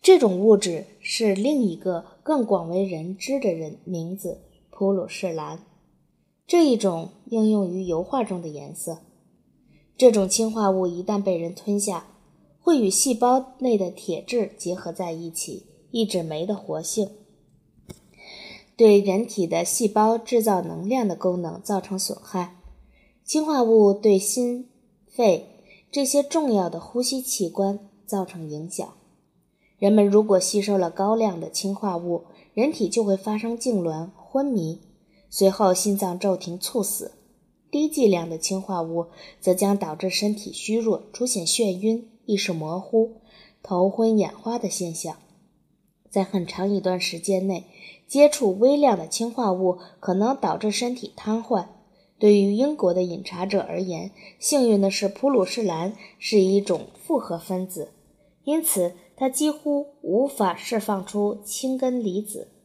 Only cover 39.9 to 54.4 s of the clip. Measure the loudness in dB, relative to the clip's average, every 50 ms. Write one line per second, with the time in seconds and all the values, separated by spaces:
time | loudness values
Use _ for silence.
39.9 | -8 -6 -6 -4 -2 0 0 0 -2 -2 -6 -12 -12 -10 -6 -2 -2 0 2 0
40.9 | 0 -2 -2 -10 -6 -4 -4 -2 -2 -2 -2 -2 0 0 0 0 0 0 0 0
41.9 | 0 0 -4 -12 _ _ _ -2 -2 -2 0 -2 -4 -4 -4 -6 -6 -8 -8 0
42.9 | 2 2 2 2 -2 -14 _ _ _ -20 -20 -20 _ _ _ -4 0 2 2 2
43.9 | 2 2 2 2 4 2 2 0 -2 -10 -8 -6 -6 -4 -4 -6 -6 -6 -6 -6
44.9 | -8 -8 -10 -10 -12 -14 _ _ _ _ _ _ _ _ _ _ _ _ _ _
45.9 | _ _ _ _ -2 -2 -2 0 -2 -4 -4 -4 -6 -4 -2 -2 -2 0 0 -2
46.9 | -2 -2 -4 -6 -6 -8 -4 -2 -2 0 0 -2 -4 -4 -8 -14 -20 -20 -20 -20
47.9 | -20 _ _ _ 6 8 8 8 8 4 0 0 2 4 4 4 6 6 6 4
48.9 | 4 2 -2 -6 -6 -6 -6 -6 -4 -2 -2 0 0 2 2 0 0 0 -6 -20
49.9 | -20 _ -4 -2 0 2 2 0 0 0 0 -2 -2 -2 -2 -2 -2 -2 -4 -4
50.9 | -6 -6 -10 -14 -16 -10 -6 -4 -4 -4 -2 -2 -2 -2 -2 -4 -14 -20 _ _
51.9 | _ _ _ _ _ _ 6 6 8 8 6 4 2 2 2 0 0 0 0 0
52.9 | 2 2 0 -2 -4 -10 -12 -12 -8 -8 -6 -2 -2 -2 -2 -2 -6 -6 -6 -6
53.9 | -6 -8 -10 -12 -14 -18 -20 -20 -20 _